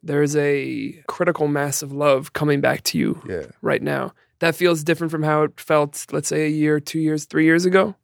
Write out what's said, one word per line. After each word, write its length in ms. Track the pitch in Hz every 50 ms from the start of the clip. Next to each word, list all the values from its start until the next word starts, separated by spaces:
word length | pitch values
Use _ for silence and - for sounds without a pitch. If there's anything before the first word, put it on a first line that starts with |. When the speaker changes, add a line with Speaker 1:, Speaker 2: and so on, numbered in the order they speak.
Speaker 1:
there's 320 | - 170 143 147 147 143 147
a 640 | 151 143 143 143 139 135 135 127 113 110 - - - _ -
critical 380 | - - 180 175 160 - 156
mass 360 | 147 147 143 143 143 139 -
of 100 | 151 139
love 400 | 139 143 147 147 135 131 147 -
coming 280 | _ - 151 151 143 143
back 220 | 143 127 139 - -
to 140 | - - 160
you 240 | 131 107 - - - -
Speaker 2:
Yeah. 160 | 92 85 69 - - _
Speaker 1:
right 220 | - - 143 -
now. 320 | - 147 143 135 131 - _ _ _ _ _ _
That 160 | 170 165 156
feels 260 | - 175 175 170 156
different 280 | 147 160 165 160 170 160
from 100 | 160 156
how 200 | 156 151 151 151
it 180 | 151 147 - -
felt, 460 | - - 156 151 147 147 - - - -
let's 160 | - 147 147
say, 200 | - 156 156 156
a 20 | 151
year, 320 | 151 156 151 151 151 151
two 180 | 147 - - 160
years, 280 | 160 156 151 147 147
three 180 | _ - 156 160
years 200 | 160 165 170 180
ago? 280 | 185 185 190 196 220 196 _